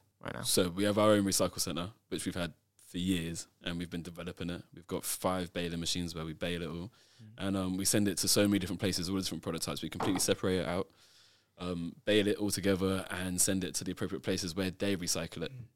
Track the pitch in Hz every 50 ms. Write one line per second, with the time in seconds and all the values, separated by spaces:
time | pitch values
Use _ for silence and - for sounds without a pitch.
0 | _ _ _ _ - - - - - - - 101 92 87 85 95 101 104 101 107
1 | 104 107 107 104 98 98 90 - 95 87 - 85 - 92 78 82 87 107 - _
2 | _ - 92 80 - 95 87 92 87 80 - _ _ _ _ _ - - - 90
3 | 90 92 92 85 82 85 82 - - - _ _ - 90 87 85 87 85 90 87
4 | 80 90 82 82 85 87 85 - 90 85 87 80 - _ - 82 85 - 95 -
5 | - - - - - 92 92 92 87 82 - 87 87 85 85 85 85 - - 87
6 | 87 87 82 82 80 82 78 - 90 85 87 85 85 76 82 85 90 104 - _
7 | _ _ _ - 110 107 113 123 95 98 98 95 92 90 92 95 98 95 - 110
8 | 104 101 85 - - 92 - 107 104 101 101 98 92 92 92 - - 95 87 -
9 | 85 87 98 95 92 - 87 82 - - 82 82 - 78 73 71 80 78 - 87
10 | - 104 95 87 - - 98 - - 95 92 92 - - 87 92 - - _ _
11 | - - - - - - _ _ _ _ _ - 90 90 90 87 85 85 - -
12 | - 107 104 107 98 104 107 - 104 101 - 98 87 98 98 87 95 95 95 92
13 | - - 95 90 92 92 90 87 - - 95 95 90 - - - 92 92 87 -
14 | 101 85 90 69 - 110 95 85 90 87 80 98 92 92 90 - 101 101 101 85
15 | 87 82 - 85 82 82 - 90 82 - 131 123 - - _